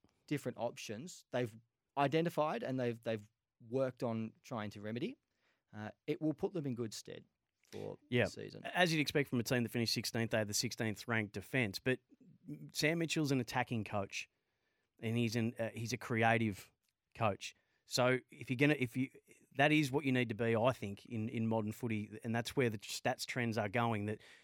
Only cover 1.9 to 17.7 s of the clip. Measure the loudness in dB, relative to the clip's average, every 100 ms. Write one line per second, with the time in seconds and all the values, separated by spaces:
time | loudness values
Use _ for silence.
1.9 | 0 2 4 2 0 -2 -2 -4 0 0
2.9 | -2 -4 -4 -6 _ _ _ -4 -2 -2
3.9 | -2 -2 -2 -4 -8 -10 -6 -6 -8 -8
4.9 | -4 -6 -8 _ _ _ _ _ -12 -10
5.9 | -10 -6 -2 -2 -2 -2 -2 -4 -4 -4
6.9 | -6 -12 -14 -16 _ _ _ _ -10 -8
7.9 | -10 _ 2 2 -2 -12 -10 -6 0 2
8.9 | 2 2 0 0 0 2 0 0 0 0
9.9 | 0 -2 -2 0 0 0 0 -2 -2 -2
10.9 | -4 0 0 0 -6 -2 0 0 0 -2
11.9 | -2 _ -20 -20 -20 -14 -12 -10 0 2
12.9 | 2 0 2 2 2 2 0 0 -2 0
13.9 | -2 -2 -6 -10 _ _ _ _ _ _
14.9 | _ -2 2 2 2 0 0 -4 -4 -4
15.9 | -4 0 4 6 6 2 -2 -10 _ _
16.9 | _ _ 0 0 0 -8 -14 _